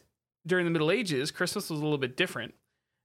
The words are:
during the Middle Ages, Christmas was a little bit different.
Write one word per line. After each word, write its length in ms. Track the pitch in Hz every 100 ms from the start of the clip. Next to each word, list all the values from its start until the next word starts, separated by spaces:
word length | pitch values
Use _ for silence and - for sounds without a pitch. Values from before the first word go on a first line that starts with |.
| _ _ _ _ 160
during 180 | 180 170
the 60 |
Middle 200 | 165 151
Ages, 400 | 214 196 135 151
Christmas 380 | - 180 214 -
was 100 | 151
a 40 |
little 140 | 151 147
bit 180 | 139 123
different. 360 | 180 131 110 - _ _ _ _